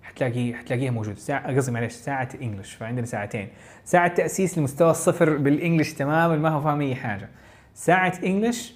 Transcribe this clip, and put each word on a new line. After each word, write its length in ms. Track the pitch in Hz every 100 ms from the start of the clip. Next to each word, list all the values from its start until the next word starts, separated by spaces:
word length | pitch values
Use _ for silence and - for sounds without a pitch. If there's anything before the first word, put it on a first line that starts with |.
حتلاقي، 500 | - - 135 120 120
حتلاقيها 380 | 120 - 123 131
موجودة. 240 | 113 107 101
ساعة، 400 | - 139 - 135
قصدي 160 | 131
معلش، 220 | 120 120
ساعة 360 | - - 139 127 -
إنجليش، 320 | 123 98 95
فعندنا 320 | - 113 123 117
ساعتين. 420 | 110 101 113 98 - - -
ساعة 240 | - 180 175
تأسيس 500 | 175 165 165 190 170
لمستوى 340 | 139 135 170
الصفر 460 | 160 - 170 165 147
بالإنجليش 560 | 139 147 170 165 147
تماما، 420 | - 139 156 170 156
ما 140 | 160
هو 120 | 156
فاهم 200 | 151 147
أي 140 | 143 123
حاجة. 340 | 120 101 101 - - - -
ساعة 400 | - - 185 185 180
إنجليش، 520 | 190 190 226 240 -